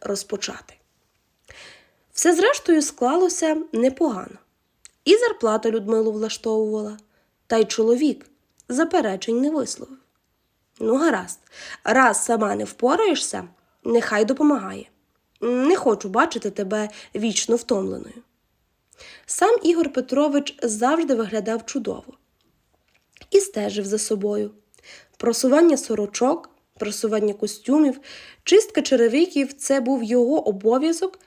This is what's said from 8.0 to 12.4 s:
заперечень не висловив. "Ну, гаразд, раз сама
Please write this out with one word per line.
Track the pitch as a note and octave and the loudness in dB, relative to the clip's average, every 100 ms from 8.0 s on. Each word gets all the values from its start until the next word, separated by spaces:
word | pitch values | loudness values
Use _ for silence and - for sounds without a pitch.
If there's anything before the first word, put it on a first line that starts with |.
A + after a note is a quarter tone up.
| D4+ - - _ _ _ - | 2 -2 -10 _ _ _ -6
заперечень | B3+ E4 F4 A3 F#3+ A3+ A#3 | -2 2 2 0 -4 -2 0
не | C#4+ | 0
висловив. | D#4 A#3 - - C4+ _ _ _ _ _ _ _ - | -2 -4 -8 -14 -20 _ _ _ _ _ _ _ -6
"Ну, | A3 C4+ | 0 2
гаразд, | E4 G3+ F#3 - _ - - - | 2 0 -6 -16 _ -20 -18 -10
раз | - B3 B3 G3+ | 0 4 4 2
сама | - A3+ | 0 0